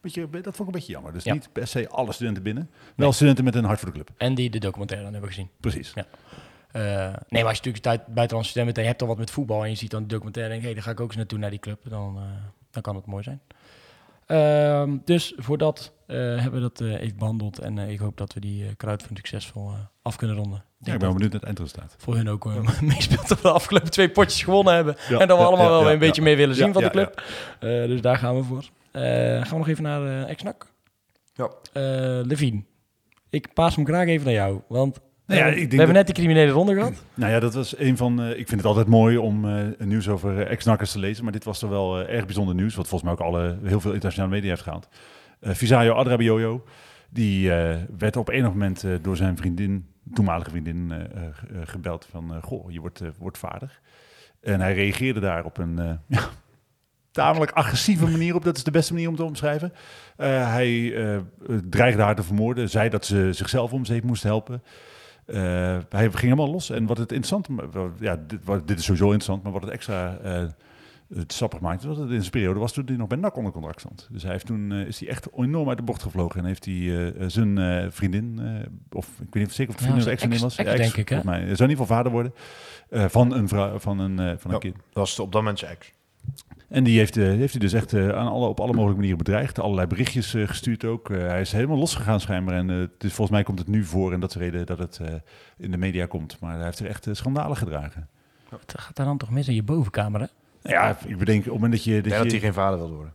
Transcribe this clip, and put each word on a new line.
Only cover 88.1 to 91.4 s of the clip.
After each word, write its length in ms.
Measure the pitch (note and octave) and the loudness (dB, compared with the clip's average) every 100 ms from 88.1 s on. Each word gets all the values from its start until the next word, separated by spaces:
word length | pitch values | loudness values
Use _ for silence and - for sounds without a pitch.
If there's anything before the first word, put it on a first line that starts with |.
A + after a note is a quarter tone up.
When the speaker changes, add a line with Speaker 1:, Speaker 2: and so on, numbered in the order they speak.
| G2+ A#2+ | 0 -2
Speaker 1:
alle, 180 | G#2+ A#2+ | 0 -2
op 120 | - | 0
alle 80 | G#2+ | 0
mogelijke 260 | A#2 G#2 G2 | 2 4 2
manieren 220 | G2+ F2+ | 2 0
bedreigd. 420 | E2 G#2 C3+ - | 2 0 0 -2
Allerlei 260 | G2+ G2 F2+ | -2 0 0
berichtjes, 480 | F2+ B2+ C3 G#2+ | 0 -2 -2 -2
eh, 120 | A#2 G#2 | -2 -2
gestuurd 360 | - - A2+ | -2 -4 -2
ook. 260 | A#2 A2+ - | -2 -6 -4
Eh, 80 | G2 | -4
hij 220 | F2 F2+ | -2 -2